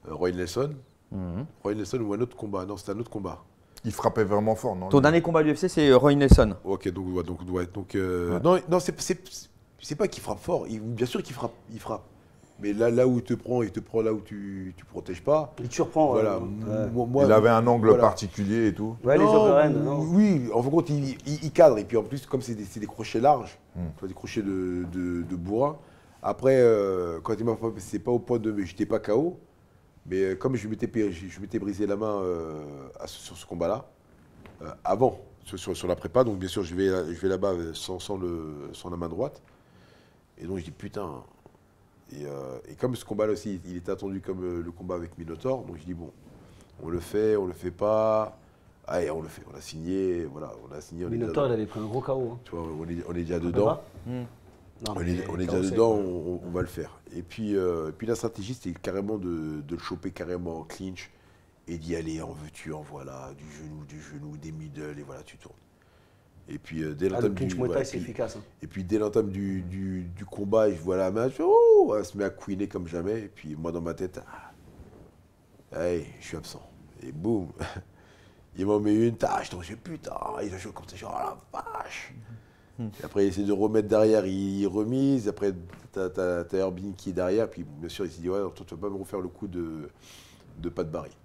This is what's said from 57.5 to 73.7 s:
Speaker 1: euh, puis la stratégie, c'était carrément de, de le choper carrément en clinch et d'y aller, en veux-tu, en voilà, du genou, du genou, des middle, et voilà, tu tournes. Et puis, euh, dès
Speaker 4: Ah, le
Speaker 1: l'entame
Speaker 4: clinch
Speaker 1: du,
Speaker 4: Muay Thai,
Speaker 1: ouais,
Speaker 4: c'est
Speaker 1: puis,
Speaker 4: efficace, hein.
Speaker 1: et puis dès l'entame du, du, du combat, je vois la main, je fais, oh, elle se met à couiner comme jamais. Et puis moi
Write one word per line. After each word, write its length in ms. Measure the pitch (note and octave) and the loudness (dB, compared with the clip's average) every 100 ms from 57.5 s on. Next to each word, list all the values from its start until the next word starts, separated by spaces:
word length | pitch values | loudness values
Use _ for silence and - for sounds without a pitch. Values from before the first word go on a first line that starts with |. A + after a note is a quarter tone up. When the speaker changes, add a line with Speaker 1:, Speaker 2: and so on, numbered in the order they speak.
| G2 | 0
Speaker 1:
euh, 320 | F#2 E2 D#2 D#2 | 2 0 -4 -6
puis 80 | A2+ | -4
la 80 | |
stratégie, 400 | A2+ A2+ - G2 | -2 -2 -6 -10
c'était 260 | B2+ F2+ E2 | -8 -10 -8
carrément 380 | - F#2+ G2+ A2 | -6 -4 -4 -4
de, 440 | F2+ E2 D#2 D2+ C#2+ | -4 -4 -6 -8 -8
de 80 | E2 | -8
le 60 | |
choper 300 | - F2 F#2+ | -8 -8 -10
carrément 480 | F2 F2 F2+ F2 E2 | -10 -8 -6 -6 -10
en 40 | |
clinch 460 | D#2+ - F#2+ F#2 - _ _ _ _ _ - | -12 -12 -10 -10 -16 _ _ _ _ _ -10
et 120 | E2+ | -10
d'y 160 | D#2+ E2 | -4 -4
aller, 260 | D#2+ D#2+ | -4 -8
en 120 | D#2+ | -8
veux-tu, 380 | D#2 D2+ - D#2+ | -12 -16 -14 -12
en 100 | D2+ | -12
voilà, 480 | D2 D2 C2+ C2 C2 C#2 | -12 -14 -14 -14 -16 -16
du 160 | D2+ | -18
genou, 320 | D3 D2+ - G#2 | -16 -16 -14 -16
du 100 | D3+ | -18
genou, 380 | D#3 D3 C#3 D3+ | -16 -14 -14 -14
des 140 | D#2+ | -12
middle, 480 | A2 D#3 C#3+ D2+ G#2 | -12 -12 -12 -12 -12
et 40 | |
voilà, 200 | C#2 C2+ | -14 -16
tu 140 | - - | -18 -20
tournes. 180 | - - _ _ _ _ _ _ _ - - | -20 -20 _ _ _ _ _ _ _ -20 -14
Et 120 | C#2+ | -14
puis, 240 | - D#2+ | -10 -6
euh, 100 | D#2 | -6
dès 140 | D2 F#2 | -2 -2
Speaker 4:
Ah, 20 | |
le 60 | G#2+ | 0
Speaker 1:
l'entame 180 | A2 | -2
Speaker 4:
clinch 220 | F#2 F#2 F2+ | -2 -4 -2
Speaker 1:
du, 40 | |
Speaker 4:
Muay 100 | B2 | -2
Thai, 60 | C3 | -2
Speaker 1:
ouais, 80 | B2+ | -2
Speaker 4:
c'est 120 | B2 | -6
Speaker 1:
puis, 40 | |
Speaker 4:
efficace, 340 | A#2+ A2+ A2+ G#2+ | -8 -6 -6 -8
hein. 80 | - _ | -18 _
Speaker 1:
et 60 | - | -12
puis 160 | G2 | -10
dès 160 | F2+ G#2+ | -2 0
l'entame 300 | G#2+ A2 G2+ | 2 0 0
du, 320 | F#2+ G2 F#2+ | -4 -4 -4
du, 400 | F2 F#2+ F#2+ F#2 | -6 -6 -6 -6
du 220 | F2 F2+ G2+ | -8 -12 -12
combat, 440 | - G2+ A2 G#2+ | -8 2 4 4
je 100 | E2+ | 2
vois 180 | E2+ F#2 | -2 0
la 120 | F#2 | 0
main, 180 | G#2+ B2 | 0 -2
je 60 | |
fais, 100 | - | 0
oh, 520 | F4+ A4+ A#4 G#4+ E4+ G#2+ | 4 6 10 8 8 2
elle 80 | F#2+ | -2
se 100 | G2 | -2
met 60 | |
à 60 | G2 | -4
couiner 380 | - - F#2+ G2+ | -4 -8 -4 -4
comme 200 | G2 F2 | -4 -6
jamais. 340 | E2+ F2+ A2+ | -4 -2 -4
Et 100 | G2+ | -6
puis 220 | - D#2 D2+ | -14 -12 -6
moi 160 | E2 | -4